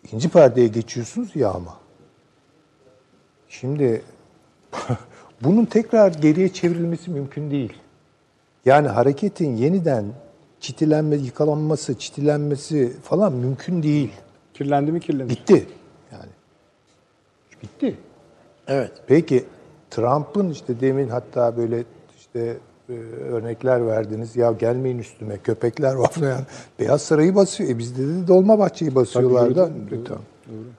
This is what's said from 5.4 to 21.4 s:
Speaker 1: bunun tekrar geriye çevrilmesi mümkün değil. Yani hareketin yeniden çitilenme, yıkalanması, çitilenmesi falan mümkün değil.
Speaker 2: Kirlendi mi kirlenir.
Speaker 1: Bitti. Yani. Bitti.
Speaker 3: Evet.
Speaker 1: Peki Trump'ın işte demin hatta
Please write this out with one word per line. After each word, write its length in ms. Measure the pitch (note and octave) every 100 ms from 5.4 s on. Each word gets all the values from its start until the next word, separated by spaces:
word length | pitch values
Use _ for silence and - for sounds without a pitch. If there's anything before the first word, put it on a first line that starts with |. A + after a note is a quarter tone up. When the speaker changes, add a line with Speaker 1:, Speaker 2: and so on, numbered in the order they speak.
Speaker 1:
bunun 220 | - G#3
tekrar 480 | A3+ A3 A3+ A3+ G3+
geriye 360 | D#3 D3+ D#3 F#3
çevrilmesi 580 | - F3 E3+ E3+ E3 -
mümkün 400 | D3+ C#3 - D3
değil. 220 | C#3+ A2+ - _ _ _ _ _ _ _ _
Yani 240 | B2+ C#3+ D3
hareketin 680 | G#2 B2 C#3 G#3 - D#3+ A2+
yeniden 480 | C3+ F#3+ D#3+ B2 G2+ B2+ - _ _ _
çitilenme, 560 | - C3 D#3 D3+ D#3 D3
yıkalanması, 840 | C3 - D3+ D3+ D3+ D3+ - B2
çitilenmesi 920 | - - C#3+ D3 D3 C#3 - D3+ B2 -
falan 300 | - E3+ G#3
mümkün 500 | B2+ B2 C3+ - F3
değil. 300 | D#3 D3 B2 G2 - _ _
Speaker 2:
Kirlendi 380 | - C#3 C#3+ D3
mi 80 | E3
kirlenir. 280 | - D3 A#2+
Speaker 1:
Bitti. 360 | B2 - E3 - - - _ _
Yani. 180 | G2+ - - _ _ _ _ _ _ _ _ _ _ _ _
Bitti. 340 | - - C4+ - - _ _ _ _ _ -
Speaker 3:
Evet. 260 | C3+ B2 - -
Speaker 1:
Peki 380 | C#3+ E3 B2+ - - - - _
Trump'ın 600 | - A#2 C#3+ D3 G#3 F#3+
işte 300 | C#3+ - A#2
demin 280 | C3+ C3+ C3+
hatta 480 | A#2+ - -